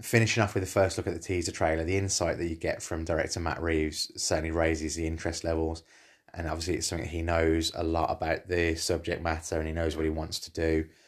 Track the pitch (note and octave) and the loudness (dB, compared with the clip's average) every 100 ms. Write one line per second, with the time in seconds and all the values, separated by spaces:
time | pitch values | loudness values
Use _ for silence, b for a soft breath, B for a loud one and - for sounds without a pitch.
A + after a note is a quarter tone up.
0 | - A#2+ A2 - G2+ G2+ F#2 G2+ F#2+ - | 2 4 6 4 2 2 0 4 2 2
1 | F#2+ E2 - F2+ E2+ - E2 D#2+ E2 F#2+ | -4 -4 -2 -2 -2 0 2 2 2 0
2 | G2 - E2+ D2 E2+ D#2+ E2 - - E2 | 0 0 0 0 -2 -2 -2 -4 -4 -4
3 | D#2+ D#2+ D#2 - E2 - E2 D#2+ D#2 D#2 | 0 0 0 -2 -4 -2 0 2 0 -2
4 | - - - D#2+ D#2+ E2 D#2+ D#2 D#2 E2 | -6 -4 0 0 0 2 2 2 -2 -4
5 | D#2+ E2 E2+ D#2+ E2 D#2+ D#2+ E2 - B | -4 -2 -4 -4 -2 0 0 -4 -10 B
6 | B B B - D#2+ E2 E2+ E2+ - E2+ | B B B -8 -4 -4 -2 -2 -2 -4
7 | - E2 E2 E2 E2 E2 D#2 - E2 E2 | -4 -4 0 4 4 4 2 -2 -2 0
8 | D#2 - E2 E2 - F2 E2+ D#2+ - E2 | 0 0 0 -2 0 0 2 0 0 -2
9 | E2+ E2+ E2+ E2 - E2 D#2 D#2+ E2 D#2 | -2 -2 -2 -2 -2 -2 -2 0 0 0
10 | D#2+ D#2+ D#2+ - - - E2 D#2+ D#2+ b | -2 -2 -4 -8 -8 -2 2 2 0 b